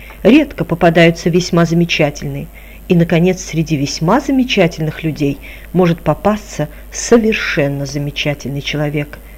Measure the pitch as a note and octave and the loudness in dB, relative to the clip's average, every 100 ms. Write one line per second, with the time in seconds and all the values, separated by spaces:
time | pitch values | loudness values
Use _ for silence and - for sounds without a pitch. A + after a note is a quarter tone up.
0 | - - G3+ D4 C#4+ - E3 E3+ F3 E3+ | -20 0 4 6 4 -4 -4 0 2 6
1 | E3+ E3+ F3+ F3+ F3+ E3+ E3+ E3+ E3+ - | 4 2 0 0 2 2 2 2 2 0
2 | D3 D3 D3 C#3 D#3 - - - - F3 | -2 -4 -8 -8 -12 -16 -20 -8 0 2
3 | E3+ E3 F3+ F3+ - D#3 D#3 D3 C#3 - | 4 4 2 0 -4 -4 -2 -2 -2 -2
4 | D#3+ A3+ - C4+ B3 G3+ E3+ - D#3 - | 2 2 2 0 2 2 2 0 -6 -4
5 | D#3+ C#3+ C#3+ C#3 - - - E3+ F3 E3+ | -6 -2 -2 -4 -10 -20 -4 0 2 2
6 | D#3+ D3+ G3+ G#3 - - D3+ - - - | -2 0 0 -2 -4 -8 -8 -10 -16 -8
7 | - A#3+ A3 G#3+ - - C#3+ C#3 C#3 C#3+ | 4 4 4 0 -2 -2 0 -2 -6 -6
8 | C#3+ - D3+ C#3+ - C#3+ - D3 D3 D3 | -6 -4 -4 -4 -6 -6 -4 -4 -2 -4
9 | C#3+ - - | -6 -12 -18